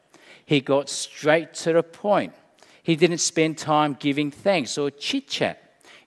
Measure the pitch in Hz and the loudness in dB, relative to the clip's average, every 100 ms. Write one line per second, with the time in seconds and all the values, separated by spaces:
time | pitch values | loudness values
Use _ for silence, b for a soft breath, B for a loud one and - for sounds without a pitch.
0 | _ B B B B 147 127 139 143 - | _ B B B B 0 2 0 0 -8
1 | - - 147 160 156 - 170 165 165 - | -10 -6 2 2 0 -8 0 0 0 -4
2 | 208 190 95 - _ _ b b - 160 | 0 0 0 -10 _ _ b b -2 2
3 | 175 170 - - 160 156 - 151 151 127 | 2 2 -2 0 0 -2 0 2 2 0
4 | 143 139 147 - 196 190 117 - 143 - | -2 0 -2 -2 0 0 0 -4 -4 -6
5 | - 277 - - 107 76 _ _ B B | -6 -6 -4 -4 -4 -4 _ _ B B